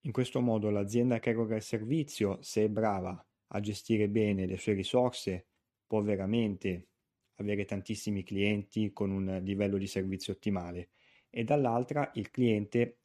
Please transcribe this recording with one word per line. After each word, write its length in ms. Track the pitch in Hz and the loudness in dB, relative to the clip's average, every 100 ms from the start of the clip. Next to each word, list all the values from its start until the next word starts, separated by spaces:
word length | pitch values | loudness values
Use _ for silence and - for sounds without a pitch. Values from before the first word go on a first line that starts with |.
| 147 | -2
In 60 | |
questo 280 | 123 123 131 | -2 0 0
modo 300 | 123 110 104 | 2 2 2
l'azienda 480 | 101 98 117 123 117 | 0 2 2 4 2
che 120 | 117 | 2
eroga 240 | 113 110 | 0 0
il 80 | 110 | -2
servizio, 760 | - 110 107 160 147 - 101 95 | -2 -6 -2 -2 -2 -2 0 0
se 240 | - 110 | -2 0
è 40 | 107 | 2
brava 520 | 107 110 98 90 90 _ _ _ | 2 0 0 -4 -8 _ _ _
a 120 | 101 | -6
gestire 480 | 104 104 - 110 104 | -4 -6 0 2 4
bene 380 | 107 107 98 95 | 4 2 2 0
le 100 | 92 | -2
sue 180 | - | 0
risorse, 720 | 98 95 127 123 - - 90 _ _ _ _ _ | 0 2 2 2 0 -6 -6 _ _ _ _ _
può 160 | 107 | 0
veramente 880 | 104 98 98 117 110 95 98 87 - _ _ _ _ - | 2 0 0 0 0 -2 -2 -4 -8 _ _ _ _ -8
avere 280 | 104 101 | -2 -2
tantissimi 580 | 98 101 - 107 - 101 | -2 -6 -6 -6 -4 -4
clienti 680 | 90 98 101 104 101 110 104 | -4 0 2 0 -2 -2 -2
con 180 | - 98 | -2 -2
un 300 | 98 95 95 | 0 -2 -2
livello 360 | 92 98 101 98 | -2 0 2 0
di 80 | 98 | -2
servizio 460 | 98 95 95 - | -4 -2 -4 -6
ottimale, 580 | 95 107 95 87 90 87 _ _ _ _ | -4 -2 -2 -4 -10 -12 _ _ _ _
e 140 | 117 | -6
dall'altra 680 | 117 147 127 117 123 147 143 | 0 2 2 0 0 -2 -2
il 160 | 123 98 | -4 -6
cliente 680 | - 123 107 104 120 120 - | 2 4 4 2 2 0 -2